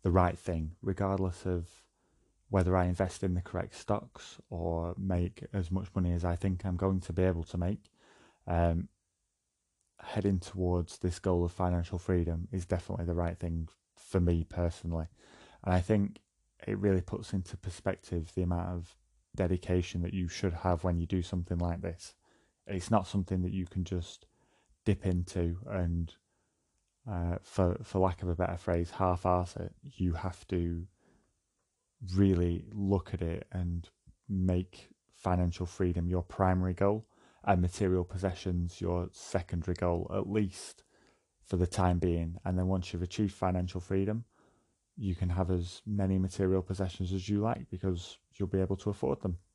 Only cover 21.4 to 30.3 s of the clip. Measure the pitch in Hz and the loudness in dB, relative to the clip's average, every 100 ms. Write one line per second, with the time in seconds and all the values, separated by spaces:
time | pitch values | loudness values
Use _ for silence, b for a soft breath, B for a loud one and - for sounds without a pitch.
21.4 | 85 87 87 85 90 87 - - b b | -2 -2 -2 -2 -6 -8 -14 -20 b b
22.4 | b b - 98 - 110 92 101 90 92 | b b -8 -6 0 0 2 -4 0 0
23.4 | 90 95 90 98 85 92 85 - _ b | 0 -2 -4 -4 -2 -2 -4 -12 _ b
24.4 | b b b _ - 95 98 87 87 92 | b b b _ -2 0 2 0 0 -2
25.4 | 85 87 104 101 87 85 82 - _ _ | -2 -2 -6 -2 0 0 -4 -8 _ _
26.4 | _ _ _ _ _ _ 120 92 87 90 | _ _ _ _ _ _ -8 -4 -2 -4
27.4 | - - 90 87 - 98 92 87 90 85 | -6 0 2 2 -2 2 2 2 -2 0
28.4 | 87 87 - 87 85 - 95 90 90 90 | 0 -2 0 0 0 0 0 2 2 2
29.4 | 90 - 87 - 139 - 90 82 95 | 2 -6 -10 -12 -20 -2 -2 0 -4